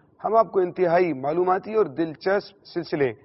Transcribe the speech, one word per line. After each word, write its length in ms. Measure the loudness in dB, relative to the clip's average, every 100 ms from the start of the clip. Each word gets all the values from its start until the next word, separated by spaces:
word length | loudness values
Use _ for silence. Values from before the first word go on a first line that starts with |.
| _ _
ہم 120 | 0 2
آپ 160 | 2
کو 80 | 0
انتہائی 520 | -2 0 2 4 2
معلوماتی 640 | 0 -2 0 0 0 0
اور 120 | -2 0
دلچسپ 800 | -2 -6 -4 -2 -2 -4 -14
سلسلے 480 | -12 -10 -6 0 0 -2